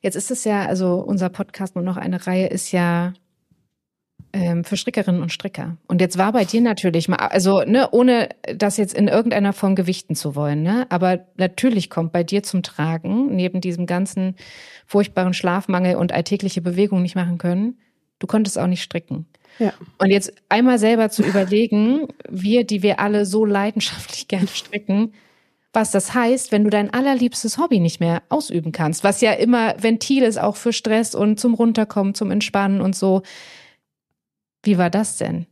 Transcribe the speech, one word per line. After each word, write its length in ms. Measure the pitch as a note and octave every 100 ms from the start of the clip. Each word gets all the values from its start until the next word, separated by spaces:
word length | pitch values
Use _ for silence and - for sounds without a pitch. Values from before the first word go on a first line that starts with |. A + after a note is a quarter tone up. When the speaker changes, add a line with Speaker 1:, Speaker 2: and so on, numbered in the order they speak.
Speaker 1:
Jetzt 140 | G3 F3+
ist 160 | -
es 120 | B3+ G#3+
ja, 200 | G3+ F#3+
also 300 | F#3 F#3 F3
unser 340 | - G3+ F3+
Podcast 460 | F3+ G3+ - F#3+ F3+
Nur 80 |
noch 140 | F3+ F3+
eine 280 | - F3+ F#3
Reihe 220 | F#3 F#3+
ist 240 | F#3 -
ja, 420 | F3+ F3 E3+ F3+ F3+ _ _ _ _ _ _ _ _ _ _ -
ähm, 300 | G3+ F3 E3+
für 140 | E3+ G3+
Strickerinnen 440 | - A3 G3 F3+
und 120 | E3+
Stricker. 420 | - G3 - E3 E3+ -
Und 120 | F3+
jetzt 180 | F3+ F3
war 140 | G3
bei 140 | A#3 F#3
dir 160 | A3+
natürlich 480 | A#3+ G3+ F#3 E3 E3
mal, 80 | F3
also, 460 | - - F#3 G3
ne, 260 | D3 A#3+ -
ohne 380 | A#3 B3 A#3+ - - - -
das 220 | G3+ G3+
jetzt 160 | G3
in 160 | - G#3
irgendeiner 420 | G3 A#3 G#3 G3+
Form 240 | G3+ G3 F#3+
gewichten 400 | F3+ F#3 - D3+
zu 200 | D3+ C#3+
wollen, 280 | D3 D3
ne, 220 | E3 A3+ B3+
aber 360 | F3 F3+ F3+ - -
natürlich 540 | F#3 - B3+ G#3+ -
kommt 240 | - E3
bei 100 | F3
dir 180 | E3+ G3+
zum 220 | G3+ F#3
Tragen, 720 | - - D#3 E3 F3 G#3+ C#4 G3
neben 240 | F3+ F3+
diesem 260 | F3+ E3+ F3+
ganzen 480 | F3+ F#3+ - F#3 F#3 - - - - _
furchtbaren 480 | G3+ G3+ - F3+
Schlafmangel 640 | F3 F#3+ F3+ G3 F3+ F3+ -
und 160 | F3
alltägliche 480 | E3+ E3 G3+ G3 -
Bewegung 400 | F3 F3 G#3 F#3+
nicht 140 | F3+ F#3
machen 220 | F3 F3
können, 380 | F3 F3+ A3 B3 _ _ _ _
du 80 | F#3+
konntest 300 | A3 G3+ -
auch 100 | F3+
nicht 160 | F3+
stricken. 420 | - E3+ - D#3 D#3+ _ _ -
Speaker 2:
Ja. 140 | G#3+ - - _
Speaker 1:
Und 140 | F#3+
jetzt 200 | G3 F#3+ _ _
einmal 320 | G#3+ B3 B3
selber 300 | G#3+ A3+ A3
zu 140 | -
überlegen, 840 | G#3 G3 F#3 G#3 A3+ G#3 G#3+ C#4+ D4+ -
<laughs> 120 | -
wir, 340 | F#3 F#3+ A#3+ A#3
die 180 | G#3
wir 180 | G3+ -
alle 240 | G3+ G#3 G3+
so 180 | G#3+
leidenschaftlich 880 | G#3+ G3+ G#3 G#3+ - - - - -
gerne 180 | - -
stricken, 640 | - - G#3 G#3 G3 A3 _ _ _ _ _ _
was 180 | A3+ G#3+
das 220 | G3+ -
heißt, 380 | B3+ A#3 B3+ -
wenn 100 | G#3 G#3
du 40 |
dein 240 | G#3 G#3
allerliebstes 640 | A#3+ C#4 C4 A#3+ - A3+ -
Hobby 220 | E4 A3
nicht 200 | E3+ -
mehr 220 | E3+ E3+ _
ausüben 420 | D4+ - E3+ D#3+
kannst, 320 | D#3 D#3 E3
was 160 | G3+ F#3+
ja 100 | A3+
immer 400 | - A3+ B3 A3+ -
Ventil 420 | A3+ A3+ - C4+
ist, 160 | A#3+ G#3
auch 160 | G#3 G#3
für 140 | A#3+
Stress 420 | A3 A3+ G#3+ A3 -
und 220 | G#3 G#3+
zum 140 | B3
Runterkommen, 600 | A3+ A#3 A3+ G#3+ G#3 G3
zum 160 | G3+ G3+
Entspannen 480 | G3 - G3+ G3 G3
und 140 | F#3+ F#3+
so. 280 | F#3+ F#3 F#3 - - - - _ _ _ _ _ _ _ _ _
Wie 140 | G#3 F3+
war 120 | F3
das 280 | F3+ G#3+ -
denn? 300 | E3 E3 E3+